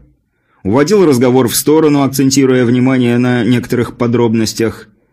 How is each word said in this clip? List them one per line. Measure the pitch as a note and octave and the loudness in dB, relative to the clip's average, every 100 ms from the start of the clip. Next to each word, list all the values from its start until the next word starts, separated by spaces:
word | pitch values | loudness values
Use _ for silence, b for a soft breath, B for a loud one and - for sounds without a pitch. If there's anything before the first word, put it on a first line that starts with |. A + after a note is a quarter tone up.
| _ _ _ _ _ _ | _ _ _ _ _ _
Уводил | F#2+ B2 D3+ G#3 | -4 0 2 2
разговор | E3 B2 B2+ B2+ A#2+ | 2 2 2 2 0
в | - | -2
сторону, | - D#3 D#3 D3 | 0 2 2 2
акцентируя | C3+ C3+ C3+ C3+ C3 B2+ | -2 -2 0 2 2 2
внимание | A#2+ B2 B2+ C3 A#2+ A#2+ | 0 0 0 0 0 0
на | B2 B2 | 0 -2
некоторых | A2+ A#2+ - A#2+ A#2 - | 0 -2 -2 -4 -4 -4
подробностях. | A#2+ A#2+ A#2+ A2+ A2 - A2+ - - _ _ | -2 0 0 0 -4 -4 -6 -6 -16 _ _